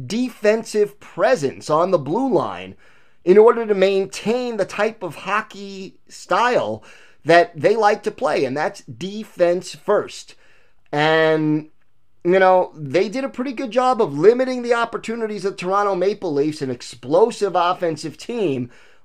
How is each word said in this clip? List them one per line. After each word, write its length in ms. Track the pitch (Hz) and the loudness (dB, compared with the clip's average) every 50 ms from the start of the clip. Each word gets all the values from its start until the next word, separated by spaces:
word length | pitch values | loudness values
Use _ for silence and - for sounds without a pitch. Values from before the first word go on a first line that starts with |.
| 127 | -10
defensive 960 | 123 202 233 254 254 - - - 208 220 226 214 - - 214 208 202 - - | -6 -4 -4 -4 -6 -6 -2 0 2 2 0 -2 -4 -2 -2 -2 -2 -4 -10
presence 680 | - - - - - 247 262 180 143 123 - 101 - - | -20 -12 -4 0 0 2 2 2 0 -4 -6 -8 -4 -2
on 200 | 151 156 175 190 | 0 0 2 2
the 80 | 185 160 | 0 0
blue 320 | 131 139 165 233 269 269 | 0 -2 -4 -2 0 0
line 440 | 214 156 123 104 92 90 92 92 101 - - - - - - _ _ _ - | 0 0 0 -2 -6 -10 -12 -14 -16 -18 -20 -20 -20 -20 -20 _ _ _ 2
in 140 | 170 190 214 | 4 6 8
order 280 | 214 240 220 233 226 | 8 8 6 2 0
to 80 | 208 208 | -2 0
maintain 800 | 190 185 196 196 190 190 - - - - 202 233 254 247 240 226 | 2 2 2 2 0 -2 -4 -8 -8 -4 -4 -2 -2 -4 -4 -4
the 80 | 208 185 | -6 -6
type 380 | - - - 208 226 214 - | -6 -4 -4 -4 -4 -4 -6
of 120 | 190 165 139 | -12 -12 -12
hockey 840 | - - 185 202 214 214 - - 196 202 196 196 190 190 - - _ _ - | -10 -8 -6 -4 -4 -6 -8 -12 -16 -14 -14 -12 -14 -14 -16 -16 _ _ -20
style 720 | - - - - 180 196 233 247 240 160 113 107 110 110 - - - - - - - - - | -20 -12 -6 -2 0 2 2 2 2 0 0 -2 -6 -8 -12 -18 -20 -20 -20 -20 -20 -4 2
that 340 | 143 165 175 170 - - 151 | 6 6 6 6 4 0 0
they 180 | 131 185 220 | 2 2 4
like 260 | 226 214 208 214 208 | 4 2 2 2 0
to 80 | - - | -2 -8
play, 340 | - - - 156 196 202 139 | -6 -4 -2 -2 -2 0 -2
and 120 | 123 131 | -2 -2
that's 240 | 147 156 - - - | -4 -4 -4 -6 -10
defense 920 | - - 123 110 175 190 202 214 214 - - 180 175 175 175 185 185 - - | -16 -18 -12 -10 -10 -8 -8 -10 -12 -8 -4 0 0 0 0 -2 -4 -10 -16
first. 600 | 143 - - 208 180 - - - - - - - - - - - - _ _ _ - - _ | -8 -4 -2 -2 0 -2 -4 -10 -18 -20 -20 -20 -20 -20 -20 -20 -20 _ _ _ -20 -14 _
And, 800 | - 147 151 160 160 160 160 156 160 156 156 151 151 156 156 - - _ _ _ _ _ _ _ _ - - | -2 0 2 2 4 4 4 2 2 2 0 0 0 -2 -4 -8 -16 _ _ _ _ _ _ _ _ -6 -2
you 140 | 175 185 190 | 2 4 4
know, 340 | 185 185 185 185 - - - | 6 6 4 4 2 0 -6
they 360 | 160 151 135 127 175 202 220 | -12 -6 -2 0 0 0 0
did 140 | 190 262 269 | -4 -6 -6
a 40 | 269 | -6
pretty 240 | - - 247 285 | -6 -8 -8 -8
good 180 | 240 - 269 220 | -8 -8 -8 -4
job 300 | 202 254 254 254 254 220 | -2 0 0 2 2 0
of 180 | 214 151 139 143 | 0 -2 0 4
limiting 440 | 165 208 240 247 262 254 254 247 | 6 6 6 4 2 -2 -4 -4
the 100 | 240 240 | -2 -2
opportunities 720 | 240 233 233 226 220 208 - - 226 233 220 208 214 196 170 | 0 0 -2 -4 -6 -8 -8 -8 -8 -6 -6 -6 -6 -6 -6
of 120 | 196 190 | -8 -8
Toronto 380 | - 175 180 190 202 208 202 190 | -6 -4 -2 0 0 0 0 0
Maple 380 | 175 180 202 214 190 - 175 | 0 0 -2 -2 -4 -4 -4
Leafs, 300 | 147 139 147 156 151 - | -2 0 -2 -2 -4 -6
an 80 | 139 131 | -6 -8
explosive 840 | 120 - - - - - - 123 151 180 226 240 - - 202 196 175 | -8 -8 -12 -16 -18 -14 -4 0 4 4 4 4 2 0 -4 -2 0
offensive 600 | 180 175 175 180 - 180 165 156 151 - 156 - | 0 0 0 0 -2 -2 -4 -4 -4 -8 -12 -12
team, 540 | - - - 233 240 202 156 135 123 123 123 - - - - - - - | -12 -12 -8 -6 -4 -2 -2 -2 -4 -6 -8 -12 -18 -20 -20 -20 -20 -8